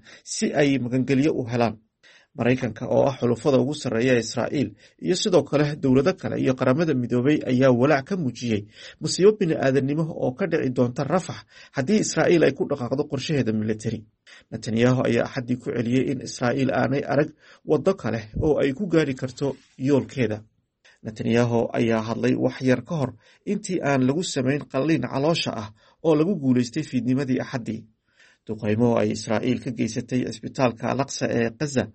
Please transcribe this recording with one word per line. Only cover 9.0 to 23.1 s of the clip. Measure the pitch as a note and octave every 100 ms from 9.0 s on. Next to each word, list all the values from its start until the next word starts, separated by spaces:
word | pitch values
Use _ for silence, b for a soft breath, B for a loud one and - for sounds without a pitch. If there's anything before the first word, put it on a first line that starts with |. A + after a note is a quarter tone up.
| D3 - G3
bini'aadanimo | G#3+ F3 D3 C3+ C3 C3+ D3 D#3+
oo | - C3
ka | B2+ G3
dhici | D#3+ C3
doonta | B2 B2 B2+
Rafax | C3+ F3+ E3+ G#2 - B B
haddii | - C3 G#3+
Israa'iil | D#3+ E3 D#3 E3+
ay | C#3+
ku | C3+ B2
dhaqaaqdo | C#3 A#2+ C3+ D3
qorshaheeda | C3+ B2+ D3 A2
militari. | A2 G#2+ A2 A#2+ G#2+ - _ - B B
Netanyahu | A2+ B2 A2+ B2 B2+ -
ayaa | A#2 A#2
Axaddii | C#3 A#2+ B2
ku | -
celiyey | B2+ A#2 C3 C#3
in | C3
Israa'iil | A#2+ - B2 C#3 B2+
aanay | B2+ B2 C#3
arag | - C3+ D3+ - b b -
waddo | D3+ E3+ G3
kale | B2 - G#2+ -
oo | D#3 C3+
ay | C#3
ku | C3+ G3
gaari | E3 C#3+
karto | C3 C3 - C#3 - _
yoolkeeda. | - C3 C3+ - C3+ A2 G#2 - _ _ _ b b
Netanyahu | A2 A2 A#2 A#2 A#2+ A#2 -
ayaa | B2 A#2 A2+
hadlay | A2 A2+ B2 B2
wax | B2+ -
yar | C3 B2+
ka | -
hor | E3 B2+